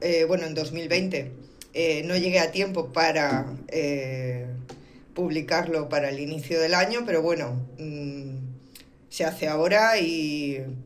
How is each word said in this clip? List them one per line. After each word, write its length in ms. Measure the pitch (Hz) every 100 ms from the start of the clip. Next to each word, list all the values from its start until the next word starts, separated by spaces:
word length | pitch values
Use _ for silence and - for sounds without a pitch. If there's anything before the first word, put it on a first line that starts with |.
eh, 240 | 175 165 160
bueno, 200 | 185 160
en 80 | 151
dos 160 | 143
mil 160 | 160 160
veinte, 440 | 175 185 147 127 - - - - 147
eh, 260 | 165 151 160
no 120 | 185
llegué 220 | 180 180
a 120 | 160
tiempo 400 | 190 190 185 156
para, 540 | 165 160 156 143 147 - 135 -
eh, 800 | 160 147 143 131 131 127 123 123 127 123 - - - -
publicarlo 760 | - 175 156 127 170 175 160 143
para 200 | 147 139
el 100 | 139
inicio 400 | 147 156 143 165
del 140 | 160
año, 300 | 180 196 240 233
pero 160 | 165
bueno, 460 | 160 160 139 127 127 -
mm, 600 | 156 147 143 139 139 131 131 127 - - - - -
se 160 | - 160
hace 220 | 185 151
ahora 520 | 151 170 208 220 220
y 680 | 165 165 151 147 143 135 131 127